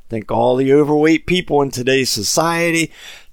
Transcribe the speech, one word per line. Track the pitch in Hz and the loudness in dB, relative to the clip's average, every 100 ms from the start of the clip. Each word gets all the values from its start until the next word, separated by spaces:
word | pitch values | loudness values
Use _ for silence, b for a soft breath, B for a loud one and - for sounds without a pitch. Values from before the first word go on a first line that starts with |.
| - | -12
think | 113 - | -10 -4
all | 113 123 127 | 0 2 2
the | 135 | 4
overweight | 143 143 151 156 160 - | 4 4 2 2 2 0
people | 180 - 143 | -2 0 0
in | 139 | 0
today's | 123 123 135 123 | -2 -2 0 0
society, | 110 95 160 165 170 170 165 156 B B B B | -4 -2 -2 -2 -2 -2 -2 -4 B B B B